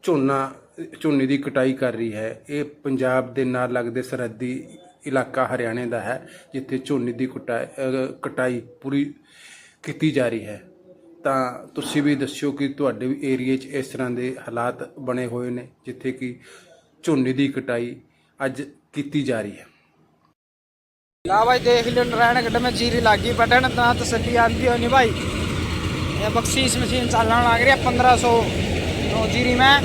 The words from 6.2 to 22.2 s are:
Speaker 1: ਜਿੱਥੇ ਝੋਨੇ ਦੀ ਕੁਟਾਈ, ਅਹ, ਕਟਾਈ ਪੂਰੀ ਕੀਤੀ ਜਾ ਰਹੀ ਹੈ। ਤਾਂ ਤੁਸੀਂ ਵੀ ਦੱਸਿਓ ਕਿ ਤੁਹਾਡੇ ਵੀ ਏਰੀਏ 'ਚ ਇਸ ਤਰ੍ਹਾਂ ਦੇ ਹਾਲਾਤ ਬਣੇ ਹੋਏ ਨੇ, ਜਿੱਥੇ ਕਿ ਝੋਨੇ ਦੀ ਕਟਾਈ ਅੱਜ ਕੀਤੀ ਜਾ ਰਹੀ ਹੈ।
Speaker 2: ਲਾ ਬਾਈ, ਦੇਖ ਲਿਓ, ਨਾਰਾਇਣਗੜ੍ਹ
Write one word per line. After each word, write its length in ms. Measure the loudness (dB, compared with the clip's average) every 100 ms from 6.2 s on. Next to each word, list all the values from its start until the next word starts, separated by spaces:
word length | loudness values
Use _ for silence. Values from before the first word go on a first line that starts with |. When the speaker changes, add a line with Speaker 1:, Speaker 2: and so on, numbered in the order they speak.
| -10 -20 -12
Speaker 1:
ਜਿੱਥੇ 240 | -12 -6 -8
ਝੋਨੇ 340 | -2 -2 -2
ਦੀ 140 | -4 -6
ਕੁਟਾਈ, 380 | -6 -6 -6
ਅਹ, 480 | -6 -6 -4 -2 -4 -6
ਕਟਾਈ 400 | -8 -2 -2 -2 -8 -14
ਪੂਰੀ 340 | -4 -2 -2 -6 _ -20 -20 -20 -20 _
ਕੀਤੀ 280 | -12 -2 0
ਜਾ 180 | 2 0
ਰਹੀ 160 | -2
ਹੈ। 180 | -8 -14 -18 _ -20 -20 -20 -6
ਤਾਂ 420 | -2 0 -2 -6 -12
ਤੁਸੀਂ 360 | -10 -4 0
ਵੀ 120 | 2
ਦੱਸਿਓ 380 | 0 -2 -4 -6
ਕਿ 160 | -2 -6
ਤੁਹਾਡੇ 380 | -2 -2 -2 -4
ਵੀ 140 | -4
ਏਰੀਏ 340 | -2 -2 0 -2
'ਚ 100 | -2
ਇਸ 200 | -8 -8
ਤਰ੍ਹਾਂ 240 | -6 -4
ਦੇ 260 | -4 -6 -8 -8
ਹਾਲਾਤ 500 | -4 -4 -4 -14 -10
ਬਣੇ 280 | -6 -4 -4
ਹੋਏ 240 | -6 -6
ਨੇ, 180 | -8 -12 _ -16
ਜਿੱਥੇ 260 | -8 -8
ਕਿ 260 | -6 -10 -12 -20 -20 -20 -20 _ _
ਝੋਨੇ 300 | 0 2 2
ਦੀ 160 | 0 0
ਕਟਾਈ 480 | -2 -4 -4 -4 -10 _ _ _ _
ਅੱਜ 180 | -6 -6 -12 -14 _
ਕੀਤੀ 300 | -10 -4 -2
ਜਾ 180 | -2 -2
ਰਹੀ 100 | -4
ਹੈ। 160 | -12 -20 _ _ _ _ _ _ _ _ _ _ _ _ _ _ _ 0
Speaker 2:
ਲਾ 180 | 2
ਬਾਈ, 140 | 4 4
ਦੇਖ 300 | 4 4 4
ਲਿਓ, 160 | 0
ਨਾਰਾਇਣਗੜ੍ਹ 540 | 2 4